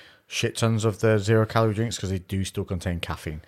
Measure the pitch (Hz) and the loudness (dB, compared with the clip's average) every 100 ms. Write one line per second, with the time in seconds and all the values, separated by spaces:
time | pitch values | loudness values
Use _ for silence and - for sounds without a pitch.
0 | - _ _ - 117 - 113 113 110 95 | -20 _ _ -4 -4 0 0 2 0 2
1 | 113 107 98 110 110 117 113 101 117 - | 4 4 4 4 4 2 2 2 -2 -4
2 | 95 95 - 98 95 - 95 90 92 87 | -4 -4 -2 -4 -4 -6 -6 -4 -4 -4
3 | - 80 - 78 | -6 -8 -8 -10